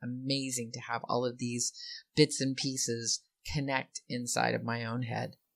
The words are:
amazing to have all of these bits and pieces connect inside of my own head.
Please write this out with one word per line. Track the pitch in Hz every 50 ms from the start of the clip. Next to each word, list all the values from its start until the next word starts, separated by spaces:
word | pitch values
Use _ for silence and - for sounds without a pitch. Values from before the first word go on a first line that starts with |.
amazing | - 120 123 127 131 135 139 139 135 131 127 127 117 113
to | 120 123
have | - - 117 117 -
all | - 127 123 127
of | 123 120 127
these | 120 120 120 120 120 - - - - - - - - _ -
bits | 156 151 147 - -
and | 135 135 135
pieces | - - 139 131 131 - 117 117 117 117 113 - - - _ _ _ - -
connect | - 151 139 139 135 131 131 - - - - -
inside | 127 123 120 120 - 120 117 117 117
of | 117 117
my | 117 117 117 117
own | 113 117 127
head. | 123 113 117 113 120 127 - - _ _ _